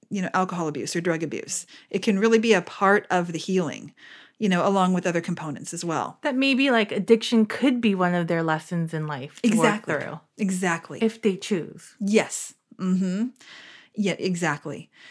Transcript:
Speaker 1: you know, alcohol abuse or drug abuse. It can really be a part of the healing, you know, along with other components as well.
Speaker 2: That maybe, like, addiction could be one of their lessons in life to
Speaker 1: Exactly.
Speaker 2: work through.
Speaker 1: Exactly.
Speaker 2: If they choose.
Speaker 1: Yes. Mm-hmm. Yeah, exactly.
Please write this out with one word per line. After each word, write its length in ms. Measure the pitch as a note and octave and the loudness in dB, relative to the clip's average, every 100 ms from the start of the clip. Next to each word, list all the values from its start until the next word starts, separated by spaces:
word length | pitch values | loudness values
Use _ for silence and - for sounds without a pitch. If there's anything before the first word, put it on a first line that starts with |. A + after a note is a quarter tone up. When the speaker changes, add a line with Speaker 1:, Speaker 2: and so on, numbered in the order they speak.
| _ | _
Speaker 1:
you 140 | G3+ | -6
know, 80 | F#3 | -2
alcohol 340 | F#3 F#3 F3 D#3+ | -2 -2 -2 -4
abuse 260 | D3 - | -4 -6
or 60 | F3+ | -4
drug 220 | F3 D#3+ | -2 -2
abuse. 440 | D#3 G#2 - - - - _ | -4 -8 -8 -10 -10 -20 _
It 100 | G3 | -2
can 180 | - G3 | 0 2
really 200 | A3+ A3+ | 4 4
be 140 | A3+ | 4
a 100 | F#3+ | 2
part 440 | F3 - G3 G3+ - | 0 0 2 2 2
of 220 | F3+ F3 | -2 -2
the 60 | D#3+ | -6
healing, 540 | - F#3 D#3 - - - - - - - | -2 -2 -2 -6 -14 -20 -20 -20 -20 -4
you 100 | G#3 | 0
know, 180 | F3+ E3+ | 2 4
along 260 | G3 F#3 | 4 4
with 120 | F3+ F3+ | 2 0
other 140 | E3+ | -2
components 540 | D#3+ E3 D#3 C3+ - | -2 -6 -8 -10 -10
as 100 | E3+ | -8
well. 340 | E3+ D3+ F#2 - | -4 -2 -4 -4
Speaker 2:
That 140 | D4+ C4 | -4 0
maybe, 340 | C4+ C4 C#4 | 2 2 4
like, 220 | A#3 G#3+ | 4 2
addiction 520 | - F#3 A3+ - A3+ G#3+ | -2 4 4 4 2 2
could 340 | - C4+ B3 | 2 0 2
be 140 | A3+ | 2
one 200 | F#3+ F3+ | 2 2
of 140 | F3 E3+ | 2 0
their 140 | E3+ | 0
lessons 500 | D#3+ D#3 - F3 D#3+ | 0 -2 -2 -4 -4
in 120 | D#3+ D3+ | -4 -6
life 340 | C#3+ C#3 - | -8 -12 -2
to 60 | A#3 | 2
Speaker 1:
Exactly. 460 | A3 G#3+ G#3+ - | 4 4 2 -2
Speaker 2:
work 80 | D#3 | -4
through. 160 | - E3 - - | -6 -12 -16 -4
Speaker 1:
Exactly. 640 | G3 F#3 F#3 E3 - D3 | -2 0 0 -2 -6 -2
Speaker 2:
If 200 | A3+ A3+ | -2 2
they 140 | G#3+ F#3 | 0 0
choose. 580 | - F#3 - - - - | -2 -4 -4 -12 -20 -6
Speaker 1:
Yes. 540 | G3 G#3 - - - - _ - | 2 2 2 -4 -10 -16 _ -6
Mm-hmm. 480 | F#3 F#3 F#3 F#3 B3 - - - - - _ - | -2 0 0 -2 -4 -8 -20 -20 -20 -20 _ -4
Yeah, 200 | G3 - | -2 -2
exactly. 720 | F3+ F3 E3+ D3 D#3 - - _ - | -4 -2 -2 -4 -8 -12 -14 _ -20